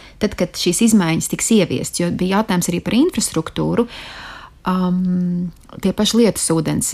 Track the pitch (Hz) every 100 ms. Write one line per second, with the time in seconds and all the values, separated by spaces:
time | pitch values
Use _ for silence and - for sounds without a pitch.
0 | - - 208 - 180 - 180 170 233 214
1 | 165 160 - - - 220 170 123 - -
2 | 175 - 180 196 220 180 170 175 175 220
3 | 349 233 - 160 - - 156 180 233 -
4 | - - - - - - - 185 180 180
5 | 185 180 180 175 175 - - - 190 185
6 | 208 220 226 - - 165 156 151 -